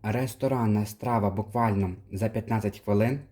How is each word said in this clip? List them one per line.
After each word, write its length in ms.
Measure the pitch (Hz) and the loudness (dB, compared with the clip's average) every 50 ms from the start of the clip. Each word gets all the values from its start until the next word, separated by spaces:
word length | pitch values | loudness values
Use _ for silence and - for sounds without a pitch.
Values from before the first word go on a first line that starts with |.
| - | -2
Ресторанна 800 | 107 107 123 131 123 - - - 135 131 123 117 107 104 107 104 | 0 0 0 -2 -2 -4 -2 -2 0 0 2 2 2 2 2 0
страва 440 | 104 - _ - 123 120 113 104 101 | -2 -6 _ -2 0 0 2 2 0
буквально 680 | 95 101 104 - - 123 117 110 101 98 98 90 90 - - - | 0 -2 -6 -4 0 0 2 2 2 2 0 0 -2 -8 -12 -12
за 180 | - 95 113 107 | -4 -2 -2 -2
п'ятнадцять 500 | - 113 107 - 113 110 104 104 - - | -2 -4 -2 0 -2 0 0 -2 -4 -4
хвилин. 400 | - - 101 101 110 117 135 143 - - | -2 0 2 4 4 2 0 -4 -6 -14